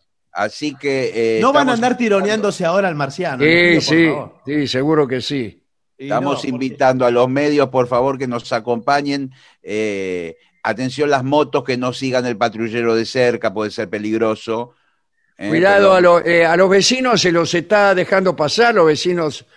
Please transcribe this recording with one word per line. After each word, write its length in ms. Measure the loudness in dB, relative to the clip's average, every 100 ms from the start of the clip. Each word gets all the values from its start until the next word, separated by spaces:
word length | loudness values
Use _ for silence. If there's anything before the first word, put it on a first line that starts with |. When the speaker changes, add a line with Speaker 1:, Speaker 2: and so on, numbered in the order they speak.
| _ _ _
Speaker 1:
Así 400 | -6 -6 -4 -8 -6
que, 640 | -4 -2 -2 -2 0 2
eh, 20 |
Speaker 2:
No 60 | 2
van 160 | 2 2
a 40 |
Speaker 1:
estamos 20 |
Speaker 2:
andar 180 | 0 0
Speaker 1:
invitando. 240 | 0 0 0
Speaker 2:
tironeándose 460 | 0 -2 -2 -2
ahora 240 | -2 0 0
al 60 |
marciano, 440 | -2 -6 -6 -6 0
Speaker 3:
Sí, 20 |
Speaker 2:
le 240 | 2 4 4
pido, 60 |
por 80 | 2
Speaker 3:
sí, 220 | 2 2 2
Speaker 2:
favor. 320 | 0 -8 -14 -6
Speaker 3:
sí, 200 | -4 -2
seguro 400 | -2 0 2 0
que 120 | -2
sí. 420 | -4 -6 -8 -12 _ _ _ -16
Speaker 2:
Y 60 |
Speaker 1:
Estamos 200 | -4 -2
Speaker 2:
no, 100 | -2 -4
porque 120 | -4
Speaker 1:
invitando 560 | -4 -6 0 0 2 2
a 40 |
los 180 | 2 2
medios, 400 | 0 0 0 0
por 180 | 0 0
favor, 300 | 0 0 -2
que 80 | -6
nos 240 | -8 -6
acompañen. 800 | -6 -4 -4 0 -2 -2 -6 -8 -14 _ _
Eh, 720 | -8 -6 -4 -4 -6 -6 -8 -14 _ _
atención 480 | -6 -4 -6 -4 0
las 120 | 0
motos, 400 | 0 0 0 -2
que 120 | -4 -4
no 160 | -4
sigan 320 | -4 -4 -2
el 140 | -2 -2
patrullero 560 | -2 -2 -6 -2 0
de 100 | 0
cerca, 480 | 0 0 0 0 -4
puede 180 | -4 -6
ser 200 | -6 -6
peligroso. 840 | -6 -4 0 0 -2 -6 -6 -8 _ _ _ _ _ _ -12
Eh, 120 | -4
Speaker 3:
Cuidado, 380 | 2 4 4 4
Speaker 1:
pero 40 |
Speaker 3:
a 60 | 6
lo-, 240 | 6 4
eh, 220 | 4 2 4
a 100 | 4
los 140 | 4
vecinos 500 | 4 2 0 0 0
se 100 | 2
los 200 | 0 0
está 420 | -2 0 2 4
dejando 400 | 2 0 0 0
pasar, 400 | 0 -2 2 4
los 120 | 4 4
vecinos 580 | 2 0 -2 -2 -6 -14